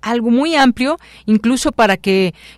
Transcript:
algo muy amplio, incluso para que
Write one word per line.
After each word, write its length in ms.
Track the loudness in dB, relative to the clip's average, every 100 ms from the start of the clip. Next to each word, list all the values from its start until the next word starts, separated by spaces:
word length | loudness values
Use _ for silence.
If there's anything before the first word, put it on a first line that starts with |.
algo 260 | -6 -4 0
muy 260 | 0 0
amplio, 440 | 2 2 2 -4 -4 -10 -12
incluso 480 | -2 0 0 0 -2
para 240 | 0 0 0
que 140 | 0 0 0 -4 -20